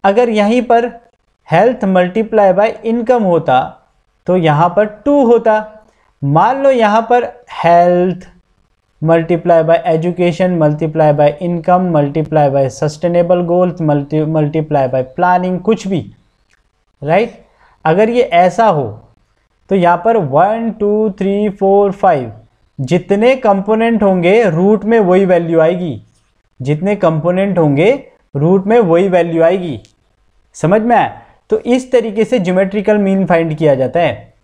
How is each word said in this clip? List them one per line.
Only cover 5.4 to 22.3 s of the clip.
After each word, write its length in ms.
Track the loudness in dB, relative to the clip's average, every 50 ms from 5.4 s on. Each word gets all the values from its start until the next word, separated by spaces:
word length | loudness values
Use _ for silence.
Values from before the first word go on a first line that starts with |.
| 2 2 0 0 -2 -8 -18 -20 _ _ _ _ _ _ _ _
मान 420 | -4 0 2 2 2 2 0 0 0
लो 80 | 0
यहाँ 300 | 2 2 2 2 0 0
पर 240 | 0 0 0 0 0 -4 -10 -16 _ _ -12 -2 0
health 600 | 2 4 4 4 4 2 2 0 -2 -4 -6 -12 -20 _ _ _ _ _ _ _ _ _ _ _ _ _ _
multiply 580 | 0 2 2 2 2 0 -2 -2 0 2 2 2 2
by 140 | 2 0 0 0 -2 -2
education 640 | -2 -2 -4 -4 -2 -2 -2 0 -2 -2 -2 0 0
multiply 520 | 0 0 0 -2 -4 -4 0 0 2 2 2 2
by 100 | 2 0 0 -2
income 500 | -6 -6 -6 -4 0 0 0 0 0 0
multiply 560 | 0 0 0 0 -2 -4 -4 -2 0 0 0 2
by 160 | 0 0 -2 -2 -4
sustainable 680 | -4 -6 -6 -6 -4 -4 -2 0 0 2 2 0 0 0
goals 360 | 0 0 0 0 0 -2 -2
multi-, 440 | -2 0 0 0 -2 -2 -2 -2 -2 -2 -2
multiply 500 | -2 -2 -2 -2 -4 -4 -2 -2 -2 -2
by 160 | 0 -2 -4 -4 -6 -4 -2
planning, 400 | 0 0 0 0 0 -2 -6 -4
कुछ 260 | -2 -2 -2 -2 -2
भी, 140 | -6 -6 -6 -6 -8 -18 _ _ _ _ _ _ _ _ _ _ _ _ _ _ _ _ _
right? 440 | -4 0 0 0 0 -2 -8 -20 _ _ _ _ _ _ _ _ _
अगर 240 | -2 0 2 0 0
ये 120 | 2 0
ऐसा 440 | -2 2 2 2 2 2 2 2 2
हो 400 | 2 2 0 -4 -6 -8 -16 -20 _ _ _ _ _ _ _ _ _ _ _ _ _
तो 60 | -2
यहाँ 260 | 0 2 2 0 2 0
पर 120 | 0 0
one, 540 | 0 -2 0 2 2 2 2 0 -4 -4 -6
two, 380 | -6 -4 -2 -2 0 0 -2 -2 -4 -4
three, 300 | -4 -2 -2 -2 -2 -4
four, 420 | -4 -2 0 2 2 2 2 0
five 400 | -2 0 0 0 0 0 -4 -8